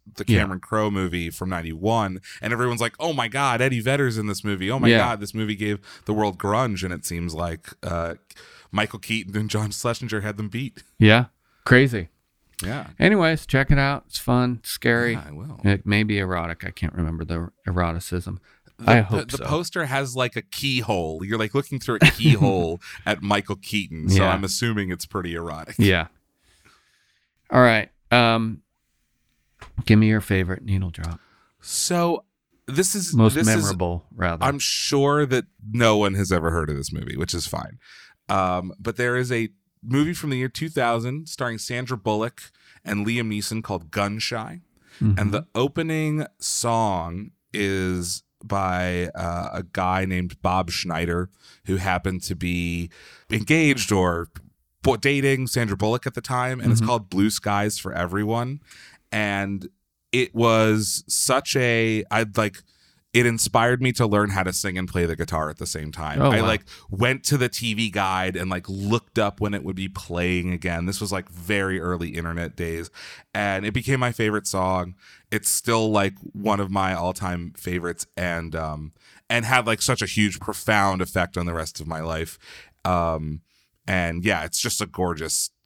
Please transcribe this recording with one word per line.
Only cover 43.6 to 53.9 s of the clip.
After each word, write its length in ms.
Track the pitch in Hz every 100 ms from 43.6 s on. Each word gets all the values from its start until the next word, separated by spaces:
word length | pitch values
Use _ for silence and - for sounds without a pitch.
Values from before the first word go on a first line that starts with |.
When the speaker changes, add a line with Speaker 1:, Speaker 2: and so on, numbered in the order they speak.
Speaker 1:
called 280 | - 95 80
Gun 280 | - 101 107
Shy. 420 | - 117 110 175 - _ _ -
Speaker 2:
Mm-hmm. 180 | 107 98
Speaker 1:
And 140 | 104
the 140 | 101 -
opening 720 | 110 139 160 160 160 156 151 - _
song 920 | - - 120 113 110 92 82 87 107 _ _
is 680 | 104 98 95 92 90 87 - - _
by, 680 | 117 98 95 90 90 90 87
uh, 360 | - 87 87 -
a 100 | -
guy 400 | 87 - 92 95 95
named 340 | 90 90 -
Bob 300 | 92 92 87
Schneider, 580 | - 92 80 85 85 90 _ - - -
who 100 | 95
happened 460 | 95 90 95 92
to 120 | -
be 560 | 90 90 87 87 85 85 - - - -
engaged 640 | 110 104 156 156 131 92